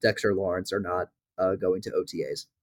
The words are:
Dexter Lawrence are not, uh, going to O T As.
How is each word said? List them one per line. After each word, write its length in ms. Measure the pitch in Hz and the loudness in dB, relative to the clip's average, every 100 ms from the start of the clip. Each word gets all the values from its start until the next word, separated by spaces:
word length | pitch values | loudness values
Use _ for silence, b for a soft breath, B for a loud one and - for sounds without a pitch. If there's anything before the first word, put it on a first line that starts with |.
Dexter 340 | 117 104 104 95 | 2 4 2 2
Lawrence 380 | 95 90 95 | 0 -2 -2
are 80 | 101 | -4
not, 260 | 90 90 85 _ _ - | -2 -2 -4 _ _ 0
uh, 180 | 92 98 | 0 2
going 260 | 92 92 | 2 0
to 100 | - | 0
O 100 | - | -2
T 220 | - 82 67 | -2 -4 -4
As. 160 | - - _ | -6 -10 _